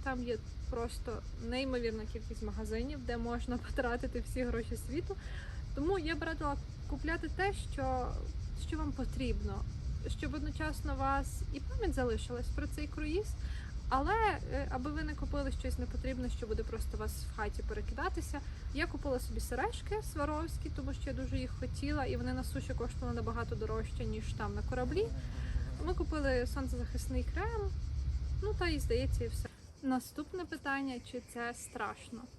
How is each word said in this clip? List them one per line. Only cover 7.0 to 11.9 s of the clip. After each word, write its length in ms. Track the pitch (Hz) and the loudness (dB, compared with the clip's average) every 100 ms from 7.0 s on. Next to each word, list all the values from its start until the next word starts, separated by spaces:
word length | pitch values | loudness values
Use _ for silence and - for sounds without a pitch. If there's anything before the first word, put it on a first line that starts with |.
| 302 330 339 - | 0 0 0 2
те, 180 | 392 359 339 | 2 2 -2
що, 340 | - 262 262 247 - - - - - - | 0 2 2 2 2 0 0 0 0 0
що 100 | 320 | 2
вам 140 | 302 | 2
потрібно, 720 | 269 240 - 254 214 202 208 - - - - - | 2 2 4 4 4 4 0 0 0 0 0 0
щоб 260 | - 302 | 0 0
одночасно 640 | 285 294 - 311 294 302 277 | 2 0 2 0 2 0 2
вас 460 | 269 277 262 - - | 4 4 2 0 -2
і 60 | 277 | -2
пам'ять 340 | - - 403 | 0 2 2